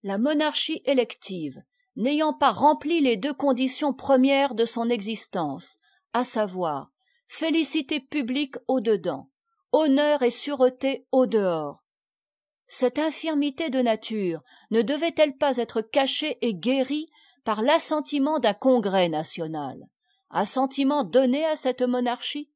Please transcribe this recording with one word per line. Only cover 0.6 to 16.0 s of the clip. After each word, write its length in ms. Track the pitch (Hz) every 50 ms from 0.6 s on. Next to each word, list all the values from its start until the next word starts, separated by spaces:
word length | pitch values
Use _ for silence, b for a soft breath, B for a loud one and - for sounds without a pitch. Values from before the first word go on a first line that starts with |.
| - - 320 - _
élective, 760 | - 285 254 233 240 - _ - - 190 175 156 143 131 - - _ _ _ _ _ _
n'ayant 360 | - 202 262 294 294 311 311
pas 200 | 269 - 294 262
rempli 480 | 202 170 247 302 311 - - 294 339 330
les 160 | 285 254 233
deux 180 | 190 196 294 285
conditions 580 | - 277 277 262 226 262 254 - - 302 294
premières 600 | 262 - - - 269 254 254 277 277 277 277 277 247
de 100 | 208 233
son 240 | 226 - 240 233 233
existence, 920 | 240 220 190 208 226 202 - - - 190 160 143 135 170 - - - _ _ _ _ _ _ _
à 100 | - 233
savoir 680 | 247 - - 226 214 196 180 185 180 160 147 139 139 _ _ _ _ _ _ _ _
félicité 720 | _ - - 311 330 302 330 320 - - 320 277 - 311 294
publique 560 | 285 _ - 302 262 220 254 285 302 269 - - _ -
au 100 | 262 262
dedans, 540 | 202 226 214 185 160 180 147 139 131 _ _ _ _ _ _ _ _ _
honneur 500 | - 302 311 302 269 277 294 294 294 285
et 80 | 262 240
sûreté 800 | 240 - - 285 294 254 262 254 254 _ - 269 269 - _ _
au 160 | - 262 254
dehors, 560 | 202 202 214 202 185 170 160 151 143 147 _ _ _ _ _ _ _ _ _ _ _ _ _ _ _ _ _ _ _
cette 320 | - - 254 247 247 294
infirmité 680 | 311 320 285 - - 320 311 285 294 285 269 - 330 320
de 120 | 240 269
nature 640 | 247 233 220 220 - - 220 214 196 175 160 156 b b b b b b
ne 100 | 214 226
devait-elle 560 | 233 196 285 294 330 339 339 - 311 302 269
pas 200 | _ 302 285 262
être 240 | 240 233 - - 226
cachée 580 | 220 _ - 294